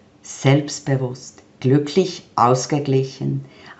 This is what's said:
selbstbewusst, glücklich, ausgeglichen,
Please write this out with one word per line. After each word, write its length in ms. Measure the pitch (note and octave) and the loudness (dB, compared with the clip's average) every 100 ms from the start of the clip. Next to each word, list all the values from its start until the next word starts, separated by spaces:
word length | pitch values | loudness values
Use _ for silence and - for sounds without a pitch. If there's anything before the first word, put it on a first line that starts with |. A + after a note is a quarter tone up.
| _ _ | _ _
selbstbewusst, 1200 | - - C3+ C#3+ D3 - - C3+ B2+ B2+ - - - - | -20 -2 4 4 2 -8 -4 -2 -4 -8 -18 -20 -20 -4
glücklich, 680 | B2+ C#3+ D3 - F3+ - - - | 2 2 2 0 -2 -4 -8 2
ausgeglichen, 1120 | A#2+ B2+ - D3 C#3 C3+ C3+ - C#3 C3+ - - - - | 4 2 0 -4 0 -2 -2 -6 -6 -6 -8 -20 -20 -4